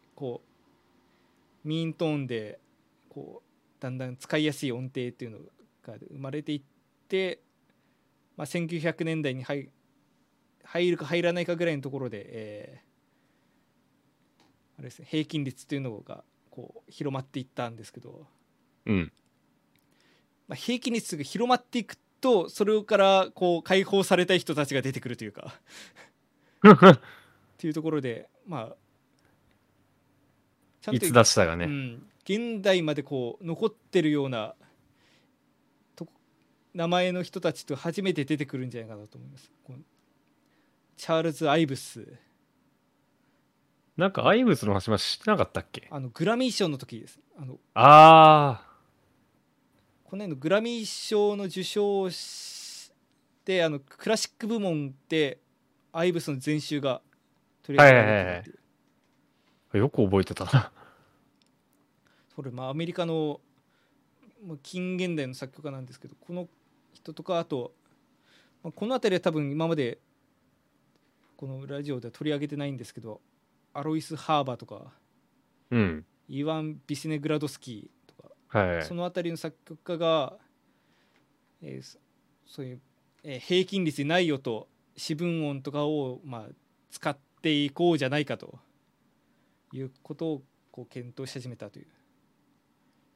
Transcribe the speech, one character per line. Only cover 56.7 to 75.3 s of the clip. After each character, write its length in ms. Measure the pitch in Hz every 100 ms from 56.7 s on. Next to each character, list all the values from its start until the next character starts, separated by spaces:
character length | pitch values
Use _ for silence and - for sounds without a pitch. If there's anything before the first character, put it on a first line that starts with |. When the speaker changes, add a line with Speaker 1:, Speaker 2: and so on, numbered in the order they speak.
| 147
Speaker 1:
が 200 | 135 - - _ _ _ _ _
取 160 | - 143
り 60 |
上 80 | 143
げ 60 | 127
ら 80 | 107
れ 180 | 104 92
て 20 | 87
た 40 |
っ 40 |
て 60 | 104
い 40 |
う。 20 | -
Speaker 2:
は 60 |
い 40 | _
は 60 | _ _ _
い 20 | _
は 60 | _ _ _ _ _ _
い 0 |
は 40 | 101
い。 20 |
よ 100 | 131
く 140 | -
覚 180 | 101 98
え 20 |
て 100 | 92
た 120 | - 95
な。 260 | 127 - - - _ _ _ _ _ _ _ _ _ _ _ _ _ _ -
Speaker 1:
そ 60 |
れ、 100 | 131
ま 140 | 123 131
あ、 40 |
ア 40 |
メ 120 | 147 170
リ 80 |
カ 120 | 175 170
の、 360 | 160 151 143 _ _ _ _ _ _ _ _ - _ 196
ま 100 | 151
あ、 20 |
近 320 | - 180 180 180
現 200 | 185 160
代 120 | 131
の 60 |
作 240 | 127 131 -
曲 80 | 147
家 60 |
な 80 | 135
ん 60 | 127
で 80 |
す 60 | 127
け 80 | -
ど、 80 | -
こ 140 | -
の 140 | 175 175 _ _ _ _
人 200 | _ -
と 80 | 160
か、 160 | 170 170
あ 60 | 165
と、 280 | 139 117 - _ _ _ _ _ _ _ _
ま 60 | 165
あ、 20 |
こ 160 | - 214
の 60 |
辺 180 | 254 220
り 40 | 180
は 60 |
多 100 | 180
分 200 | 156 143
今 160 | 147 165
ま 80 | 160
で 240 | 120 - _ _ _ _ _ _ _ _ _ _ _ _ _ -
こ 120 | 135
の 180 | 135 139
ラ 180 | 139
ジ 80 | 147
オ 80 | 127
で 80 | 117
は 40 |
取 180 | - 151
り 40 |
上 60 | 147
げ 80 | 147
て 80 | 147
な 80 | 143
い 60 |
ん 60 | 131
で 60 |
す 100 | 120
け 80 | -
ど、 200 | 113 107 _ _ _ _ _
ア 100 | 143
ロ 120 | 151 156
イ 40 |
ス・ 140 | - 156
ハ 280 | - 151
ー 20 | 131
バ 80 |
ー 40 | 120
と 80 | -
か、 260 | 104 127 - _ _ _